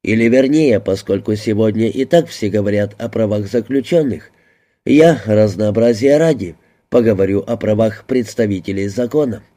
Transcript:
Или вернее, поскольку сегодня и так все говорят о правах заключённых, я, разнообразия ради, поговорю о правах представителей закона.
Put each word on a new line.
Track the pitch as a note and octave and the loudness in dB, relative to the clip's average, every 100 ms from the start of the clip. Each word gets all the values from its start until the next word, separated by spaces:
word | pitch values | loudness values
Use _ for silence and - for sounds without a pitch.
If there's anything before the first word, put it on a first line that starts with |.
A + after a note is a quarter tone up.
Или | - A2 A#2 | 0 0 4
вернее, | B2+ C3+ D3+ D3+ G2+ | 4 4 2 2 0
поскольку | G2 F#2+ - G2 G#2 | 0 -4 -2 -4 -2
сегодня | G#2+ A2+ G#2 A2 A2 A2 | -4 -2 0 0 0 -2
и | A#2+ | -2
так | C3 E3+ E3 | 2 2 0
все | - G#2 | -6 -4
говорят | G#2 G2+ G#2 G2+ - | -2 0 -2 -4 -6
о | A#2 | -8
правах | A2+ G#2+ G#2 G2 | -4 -2 -2 -2
заключённых, | A#2+ A2 C3+ - F3 C#3+ D#2+ - _ _ _ _ _ | -4 -2 -4 0 0 0 -6 -12 _ _ _ _ _
я, | - C#3+ D#3+ C3+ | 0 4 6 4
разнообразия | A2 G#2+ G#2+ F2+ G#2+ G2+ A#2 G#2+ C3+ D3 | 0 2 2 0 -2 2 2 2 2 4
ради, | E3 B2+ F2+ D#2 _ _ _ | 2 0 -6 -12 _ _ _
поговорю | B2 A2+ G2 F#2+ G2 | 0 2 2 0 0
о | - A#2 | -2 -4
правах | G#2 G#2+ A2+ G#2+ | -2 0 0 -4
представителей | - B2+ A#2 - G#2+ G2 F2 G2 G2+ | -4 -4 -2 -4 -2 -2 -6 -6 -6
закона. | G#2 B2 D3+ C#3+ G#2 _ | -4 -2 -2 -2 -6 _